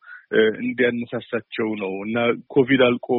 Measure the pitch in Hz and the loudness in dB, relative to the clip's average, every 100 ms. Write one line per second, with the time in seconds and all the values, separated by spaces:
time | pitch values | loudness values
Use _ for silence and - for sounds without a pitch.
0 | - - _ - 127 95 123 123 120 120 | -20 -20 _ 2 2 0 -6 0 0 0
1 | 120 117 - 117 - - 110 107 95 95 | -6 -8 -6 -8 -8 -6 -4 -4 -6 -6
2 | 101 117 117 120 - 147 123 131 123 123 | -4 -2 0 -2 -2 0 2 4 4 2
3 | - | -2